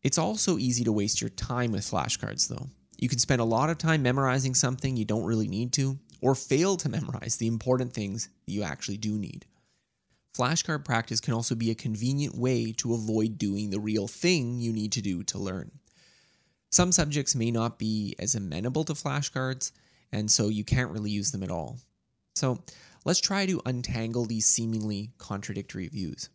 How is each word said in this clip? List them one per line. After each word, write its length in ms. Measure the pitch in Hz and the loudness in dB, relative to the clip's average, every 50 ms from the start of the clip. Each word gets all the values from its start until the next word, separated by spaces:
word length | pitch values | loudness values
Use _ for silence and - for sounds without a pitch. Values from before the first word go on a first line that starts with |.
| _ | _
It's 140 | 147 - | 2 2
also 400 | - 160 190 220 214 - - 175 | 2 2 0 0 0 2 2 2
easy 260 | - - 123 123 117 120 | 2 2 2 2 2 2
to 80 | 113 | 2
waste 300 | 110 107 101 104 - - | 2 2 2 2 0 0
your 80 | 120 113 | -2 -4
time 420 | - - - - 127 123 123 117 | -4 -6 -6 -4 -2 0 0 0
with 100 | 107 98 | 0 -2
flashcards, 680 | 101 - - 92 67 - - - - - 53 - - | -2 -2 -2 0 0 0 -2 -4 -4 -8 -2 -2 -2
though. 220 | - - - - 135 - _ _ _ - | -2 -2 -8 -8 -12 -14 _ _ _ -6
You 120 | - - 123 | -2 -2 0
can 100 | - 120 | 2 2
spend 220 | - - 139 120 | 2 2 4 2
a 20 | 117 | 4
lot 260 | 113 113 113 139 156 | 2 4 4 4 2
of 80 | 165 | 0
time 240 | 151 - 160 160 156 | 0 2 2 2 4
memorizing 540 | 135 123 127 139 135 131 127 135 131 135 127 | 4 4 4 4 2 2 2 2 0 2 2
something 400 | - - 127 131 123 - 135 131 | 2 2 2 0 0 -2 -2 0
you 80 | 120 107 | 0 0
don't 220 | 107 107 110 98 | 0 0 0 2
really 220 | 90 117 110 110 | 2 2 2 2
need 260 | 104 92 101 120 120 - | 0 0 -2 -2 0 0
to, 260 | - 135 135 135 139 - _ - - | 0 0 0 -2 -4 -10 _ -16 0
or 120 | - 127 135 | 2 2 2
fail 440 | - - - 139 143 170 196 196 | 2 2 2 2 4 4 4 2
to 120 | 180 - 143 | 2 0 -2
<laughs> 80 | - | -2
memorize 380 | 185 123 - - - - 113 - | -2 -2 -4 -6 -6 -4 -4 -2
the 120 | - 120 | 0 0
important 460 | 113 117 113 - 127 127 127 127 123 - | 0 0 0 2 2 2 2 2 -2 -4
things 360 | 117 104 101 98 110 - - _ _ _ | -4 -4 -4 -4 -6 -8 -10 _ _ _
that 80 | - 92 | -6 -4
you 100 | 104 104 | -2 -2
actually 320 | 80 71 - - - 101 | -4 -4 -6 -6 -8 -6
do 220 | 104 110 107 107 | -4 -2 -2 -2
need. 280 | 107 98 - - - - _ _ _ _ _ _ _ _ _ _ _ _ _ _ _ _ _ _ | -2 -4 -6 -8 -12 -16 _ _ _ _ _ _ _ _ _ _ _ _ _ _ _ _ _ _
Flashcard 520 | - 123 123 160 170 - - 160 147 143 | 0 0 2 2 0 0 -2 -4 -4 -2
practice 340 | - 123 113 113 - - 113 | 0 0 0 0 0 -4 -2
can 140 | - - 120 | 0 0 0
also 220 | 113 113 - 127 | 0 0 0 0
be 160 | 113 113 113 | 0 2 0
a 40 | 113 | 0
convenient 600 | - - 117 107 101 113 123 139 139 147 135 - | 0 -2 -4 -2 0 0 0 0 0 -2 -2 -2
way 360 | - 120 127 131 120 113 113 113 | 0 0 2 2 2 0 -2 -4
to 160 | - - 120 117 | -4 0 0 0
avoid 440 | 117 107 110 110 110 110 113 107 | 0 0 0 2 2 2 2 0
doing 320 | 90 - 101 98 101 104 104 | -2 -2 -2 0 -2 -2 -2
the 120 | 95 104 | -2 -2
real 260 | 104 107 107 107 98 | -2 0 0 0 0
thing 540 | 110 - - - 175 185 160 127 117 123 123 | -2 -6 -2 2 2 2 2 2 -2 -4 -4
you 100 | 117 117 | -2 -2
need 200 | 110 110 107 107 - | -2 -2 -2 -2 -2
to 80 | 120 | -2
do 220 | 101 104 92 87 - | -2 -2 -2 -2 -4
to 160 | - - 98 | -4 -4 -4
learn. 320 | 98 95 92 92 - - - - _ _ _ _ _ - _ _ _ _ _ _ _ _ _ _ _ _ | -4 -4 -4 -6 -8 -10 -14 -20 _ _ _ _ _ -20 _ _ _ _ _ _ _ _ _ _ _ _
Some 220 | - - 180 180 175 | 6 6 6 6 6
subjects 420 | - 160 147 143 147 135 - - | 4 4 2 2 0 0 2 2
may 140 | 131 113 117 | 2 2 2
not 280 | 117 117 110 117 - | 2 2 0 0 -2
be 380 | _ 113 110 110 107 104 98 - | _ -2 0 0 0 -2 -4 -6
as 160 | - - 107 - | -4 -2 -2 0
amenable 520 | 113 98 92 73 85 101 123 127 156 160 | 0 -2 -4 -4 -2 -2 -2 0 -2 -2
to 80 | - 156 | -2 -4
flashcards, 800 | - - 143 135 143 143 - - 135 131 131 131 131 - - _ _ _ _ _ _ _ _ | -4 -4 -4 -2 -2 -4 -4 -4 -4 -4 -4 -4 -4 -6 -8 _ _ _ _ _ _ _ _
and 180 | - 107 107 104 | -4 -4 2 4
so 180 | - - 110 | 4 4 4
you 160 | 104 110 104 107 | 4 2 0 0
can't 280 | - - 127 127 98 | 2 2 2 2 0
really 200 | 78 110 104 104 | -2 -4 -2 -2
use 200 | 104 104 98 - | -2 0 -2 -2
them 120 | - 95 95 | -2 -2 -4
at 80 | 92 | -4
all. 280 | 90 82 78 64 - 123 - _ _ _ _ _ _ _ _ _ _ | -4 -4 -4 -6 -10 -14 -16 _ _ _ _ _ _ _ _ _ _
So 280 | - - 131 123 - - - - - - - - _ _ | -2 0 0 0 -2 -6 -16 -20 -20 -20 -20 -20 _ _
let's 160 | 139 139 - | 0 0 2
try 260 | - - 196 196 196 | 2 0 0 0 2
to 140 | 190 185 - - | 2 0 0 0
untangle 600 | 127 127 123 120 - 131 117 113 113 117 120 120 | -2 -4 -2 -4 -4 -4 -2 -2 -2 0 -2 0
these 200 | 110 117 110 107 | 0 0 2 4
seemingly 680 | - - - 113 113 113 110 107 107 104 101 104 117 - | 4 4 4 2 0 -2 -2 -2 -2 -2 -4 -4 -8 -10
contradictory 680 | _ - - 104 98 98 - 101 92 98 - - 107 92 | _ -8 -6 -6 -6 -6 -6 -6 -6 -6 -6 -6 -6 -6
views. 420 | - - 107 95 78 - - - - _ | -6 -4 -4 -4 -4 -6 -8 -12 -14 _